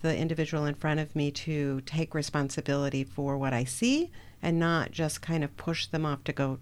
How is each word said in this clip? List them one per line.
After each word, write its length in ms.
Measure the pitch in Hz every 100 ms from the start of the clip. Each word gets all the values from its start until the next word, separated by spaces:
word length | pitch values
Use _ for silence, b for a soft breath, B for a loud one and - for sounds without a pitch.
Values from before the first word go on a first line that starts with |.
the 160 | 160 156
individual 480 | 160 160 151 156 147
in 100 | 143
front 260 | 156 151
of 120 | 151
me 160 | 151 147
to 520 | 143 - 151 143 135
take 340 | 131 156 160 156
responsibility 880 | 143 151 139 - 151 143 139 135
for 340 | 135 - 139 139
what 140 | 135
I 140 | 123 127
see 460 | - 240 285 349 B B B
and 160 | 170 165
not 340 | 170 165 107
just 300 | - 156 -
kind 220 | - 165
of 140 | 143 -
push 300 | - 165 -
them 180 | 160 156
off 180 | 139
to 80 | -
go 280 | 139 135 131